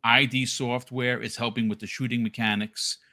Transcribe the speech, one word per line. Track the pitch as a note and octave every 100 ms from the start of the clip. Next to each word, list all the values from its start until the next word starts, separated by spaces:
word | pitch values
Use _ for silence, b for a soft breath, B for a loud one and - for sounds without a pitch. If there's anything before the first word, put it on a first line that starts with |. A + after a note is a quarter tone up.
| A2+
I | B2 C#3
D | B2+ B2+
Software | - B2+ B2 B2 B2+ B2 B2
is | A#2+ -
helping | A#2 A2 A2+
with | G#2
the | G2+
shooting | - B2+ A#2+
mechanics. | A2+ - A2 G#2 G#2+ - - - b